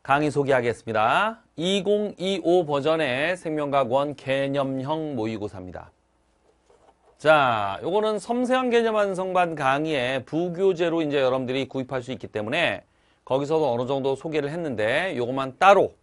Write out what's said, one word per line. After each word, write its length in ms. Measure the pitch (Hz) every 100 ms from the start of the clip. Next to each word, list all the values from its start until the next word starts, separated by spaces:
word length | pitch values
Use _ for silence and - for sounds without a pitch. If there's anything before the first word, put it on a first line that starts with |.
강의 300 | - 139 151
소개하겠습니다. 1120 | 135 135 131 120 110 - 107 110 160 208 226 _ -
이공이오 1080 | 175 196 185 208 208 - 180 196 165 180 156
버전의 720 | 143 143 160 147 127 156 180
생명과학 540 | 170 151 147 139 123
원 240 | 131 147 135
개념형 1000 | 135 135 139 139 135 131 131 156 156 131
모의고사입니다. 760 | 110 110 101 95 92 82 82 _ _ _ _ _ _ _ _ _ _ _ _ _
자, 600 | 147 151 131 113 101 98
요거는 340 | 135 202 214 214
섬세한 540 | - 240 247 254 254
개념 240 | 233 226 214
완성반 580 | 202 185 190 185 175
강의의 720 | 151 135 139 160 147 123 131 123
부교재로 800 | 151 180 170 190 165 175 165
이제 180 | 151 143
여러분들이 460 | 131 131 123 131 131
구입할 340 | 135 127 131
수 100 | 123
있기 140 | 127 101
때문에 560 | 107 107 147 143 98 _ _ _ _
거기서도 480 | - 131 143 160 147
어느 140 | 120 127
정도 300 | 139 131 135
소개를 340 | 165 156 139
했는데 680 | 170 165 110 107 139 190 135
요것만 420 | 120 135 135 127
따로 340 | 190 190 117 -